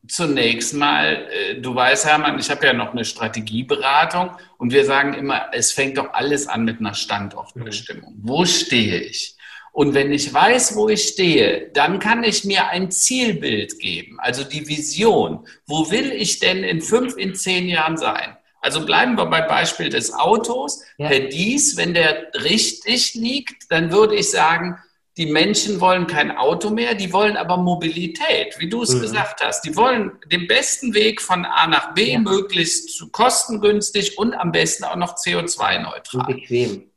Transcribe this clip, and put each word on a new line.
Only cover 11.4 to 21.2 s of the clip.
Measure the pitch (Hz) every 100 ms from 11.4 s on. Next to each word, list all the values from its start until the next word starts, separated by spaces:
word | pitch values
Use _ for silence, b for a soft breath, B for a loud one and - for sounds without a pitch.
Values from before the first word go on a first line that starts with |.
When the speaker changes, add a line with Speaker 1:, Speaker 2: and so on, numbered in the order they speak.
| 110 - -
Speaker 1:
dann | 147 151 190
kann | 214 233
ich | 226 202
mir | 196 190 -
ein | 175 185
Zielbild | - - 254 240 175 147 107 98 -
geben, | 98 85 - -
also | 123 127
die | 139 151 147
Vision. | 151 - 156 226 170 123 113 B B -
Wo | 151 156
will | 214 277
ich | 220 208 -
denn | 180 185
in | 185 165
fünf, | - 226 254 -
in | 190
zehn | 185 190 185 180
Jahren | 170 160 160
sein? | 110 - - - _ _
Also | - 147 156
bleiben | 160 247 220
wir | 175
beim | 160 160
Beispiel | 147 165 - 156
des | - -
Autos. | - 160 226 233 247 285 - B B
Speaker 2:
Ja. | 147
Speaker 1:
Herr | 135